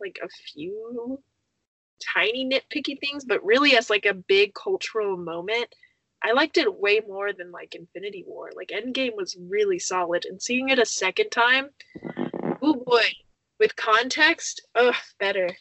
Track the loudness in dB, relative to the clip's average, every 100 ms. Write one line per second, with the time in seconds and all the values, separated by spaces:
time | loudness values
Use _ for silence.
0 | -14 -10 -12 -12 -18 -12 -10 -10 -10 -8
1 | -8 -10 _ _ _ _ _ _ _ _
2 | -4 0 0 -2 -2 -2 -2 -8 -8 -8
3 | -10 -10 -2 -2 2 4 6 4 4 0
4 | 0 -2 2 4 4 0 -4 -4 -2 -4
5 | -2 -4 -6 -8 -4 -4 -4 _ _ _
6 | _ _ 0 2 2 2 2 0 2 2
7 | 0 -6 -6 -6 -14 -16 -16 -18 -16 -12
8 | -12 -12 -14 -14 -14 -14 -8 -8 -4 -2
9 | -2 -4 -8 -10 -4 0 2 0 0 -2
10 | 0 -2 -4 -10 -4 -2 2 4 2 0
11 | -2 0 0 2 4 2 0 _ -20 -12
12 | -10 -6 -6 -4 -4 0 0 0 2 4
13 | 4 -2 _ _ _ 0 0 2 2 4
14 | 4 4 4 4 -6 -12 -2 4 4 4
15 | -6 _ -2 0 -2 -4